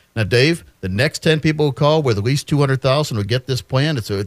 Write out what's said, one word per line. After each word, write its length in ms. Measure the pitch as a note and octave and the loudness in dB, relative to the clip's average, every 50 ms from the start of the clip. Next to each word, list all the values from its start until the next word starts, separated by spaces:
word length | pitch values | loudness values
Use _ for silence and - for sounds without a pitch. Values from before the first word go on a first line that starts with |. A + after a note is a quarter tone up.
| _ _ - | _ _ -4
Now, 100 | A2+ G#2+ | -4 -2
Dave, 380 | F#2+ B2 A#2+ C3+ D#3 E3+ - - - _ _ - | 2 2 2 4 2 0 -2 -6 -14 _ _ -8
the 80 | F#2+ | -4
next 320 | F#2 G#2+ C3+ D#3 - - - | -2 0 0 -2 -2 -2 0
ten 180 | E3+ D#3+ D3+ | 0 0 2
people 260 | - D#3+ D3+ D3+ D3+ | 2 0 0 0 0
who 60 | D3 C3 | -2 0
call 300 | - D3+ D3 D#3 D#3+ D3 | 0 2 2 2 2 2
with 140 | B2+ G#2 G2+ | 0 0 0
at 60 | G2+ | 0
least 220 | B2 C#3+ C#3+ - | 0 -2 -2 -2
two 120 | - D3+ C#3+ | 0 0 2
hundred 220 | C#3+ C3 C3+ B2+ - | 2 2 0 0 0
thousand 340 | C3 C3 D3+ D3+ - B2+ | 0 0 0 0 -2 -2
will 80 | G#2 G2+ | -4 -2
get 220 | G2 A#2+ B2+ - | -2 -2 -4 -2
this 140 | - C3 A#2+ - | -4 -6 -6 -4
plan. 340 | - C3 C3 C#3+ D#3 D3+ | -2 -2 0 0 0 -2
It's 140 | A#2+ G2+ - | -4 -4 -4
a, 160 | G2+ G2 G2+ | -4 -4 -4